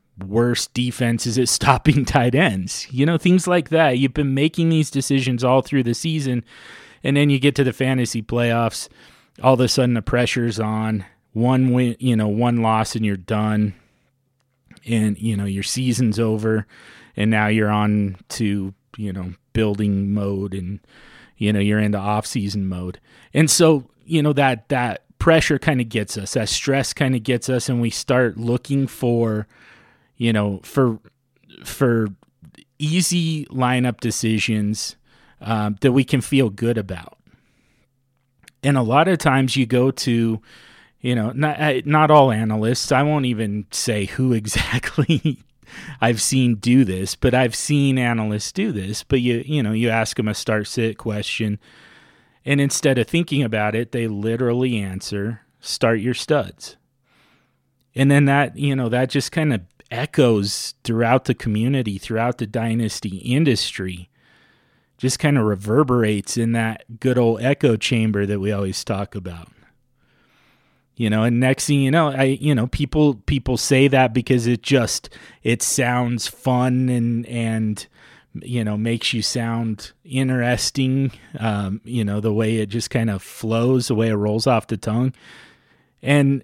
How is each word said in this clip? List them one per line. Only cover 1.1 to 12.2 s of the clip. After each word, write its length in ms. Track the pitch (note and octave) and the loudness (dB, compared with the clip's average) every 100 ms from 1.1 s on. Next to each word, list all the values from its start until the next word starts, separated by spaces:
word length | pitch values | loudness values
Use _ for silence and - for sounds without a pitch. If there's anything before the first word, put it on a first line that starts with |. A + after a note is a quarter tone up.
| A#2 A#2+ A#2 | 0 -2 0
at 120 | B2 | 0
stopping 540 | - - B2+ - C#3+ B2+ | 0 2 4 4 2 2
<laughs> 0 | |
tight 280 | C#3+ B2 | 0 2
ends. 540 | C#3 E3+ F#2+ F#2 - - | 2 2 0 -6 -10 -8
You 140 | B2+ D3 | -2 0
know, 120 | E3 | 2
things 300 | F3 F#3 F3+ | 2 2 2
like 220 | F3+ - | 0 2
that. 300 | D#3+ D#3 B2+ | 2 2 2
You've 140 | C3+ | 0
been 200 | D3+ C#3+ | 0 0
making 360 | C3+ D#3 - E3 | 2 0 2 2
these 200 | D#3+ D3+ | 2 0
decisions 540 | C#3 - C3+ C3 B2 | -2 0 0 0 0
all 180 | B2 C3 | 2 2
through 220 | B2+ C#3 | 2 0
the 100 | A#2+ | 0
season, 500 | A#2 E3 D#3 C3+ B2 - - - - - - | -2 -2 -2 -2 -4 -6 -16 -20 -20 -20 -8
and 120 | - C#3+ | 0 2
then 140 | D3 | 4
you 80 | C#3 | 4
get 160 | C#3+ C#3+ | 2 2
to 80 | |
the 100 | C3 | 0
fantasy 500 | - C3 C3 A#2+ A2+ | 2 0 0 0 -4
playoffs, 680 | G#2+ A#2+ A#2+ A#2 A#2 - - - - _ _ - | -4 0 2 2 0 -4 -14 -18 -20 _ _ -2
all 100 | C3 | 2
of 60 | B2+ | 4
a 80 | B2+ | 4
sudden 260 | - B2 | 2 2
the 80 | A#2+ | 0
pressure's 580 | - A#2+ A#2+ B2+ A#2 G#2 | 0 0 0 0 -2 -2
on. 460 | G#2+ G#2+ A2 A2 - _ _ | -4 -2 -2 -4 -6 _ _
One 380 | A2 A#2+ C3 C3 | -2 2 4 4
win, 240 | B2 B2 A2+ | 2 0 0
you 160 | B2+ | 0
know, 120 | A2+ | 2